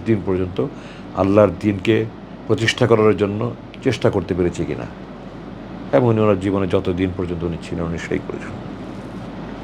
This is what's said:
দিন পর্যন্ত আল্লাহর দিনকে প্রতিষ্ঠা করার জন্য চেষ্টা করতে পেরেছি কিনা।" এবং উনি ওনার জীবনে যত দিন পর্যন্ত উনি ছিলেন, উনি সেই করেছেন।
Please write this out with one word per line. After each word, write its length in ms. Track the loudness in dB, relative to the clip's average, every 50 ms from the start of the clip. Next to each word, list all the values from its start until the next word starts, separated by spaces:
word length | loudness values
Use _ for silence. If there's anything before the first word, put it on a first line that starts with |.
| 0
দিন 160 | 0 0 2 2
পর্যন্ত 400 | 0 0 0 0 -2 -2 -4 -4 -4 -4 -10 -16 -16 -16 -16 -14 -8 -2
আল্লাহর 320 | 0 2 6 8 8 8 6 4 2
দিনকে 460 | 0 0 0 0 2 2 2 2 2 -2 -6 -14 -16 -16 -16 -8 -2
প্রতিষ্ঠা 400 | 0 0 2 2 0 2 4 6
করার 300 | 6 8 8 8 6 6
জন্য 340 | 4 2 0 0 -2 -4 -4 -6 -8 -14 -16 -10 -2 0
চেষ্টা 260 | 0 0 2 2 2
করতে 240 | 2 2 0 0 0
পেরেছি 320 | 2 2 0 0 -2 -4
কিনা।" 200 | -4 -4 -6 -6 -10 -12 -14 -14 -16 -14 -14 -14 -14 -14 -14 -14 -14 -14 -14 -14 -14 -12 -12 -6 2
এবং 160 | 2 4 6
উনি 120 | 6 4 6
ওনার 200 | 6 4 4 4
জীবনে 280 | 2 0 0 0 0
যত 220 | 2 0 0 0 0
দিন 200 | 0 0 0 0 0
পর্যন্ত 260 | -2 -4 -4 -4 -4 -2
উনি 140 | -4 -4 -4 -6
ছিলেন, 220 | -8 -6 -4 -4
উনি 120 | -4 -4
সেই 220 | -4 -4 -4 -4 -4 -4
করেছেন। 220 | -4 -8 -8 -8 -10 -12 -10 -10 -12 -12 -12 -12 -12 -12 -12 -12 -12 -12 -12 -12 -12 -12 -12 -12 -12 -12 -12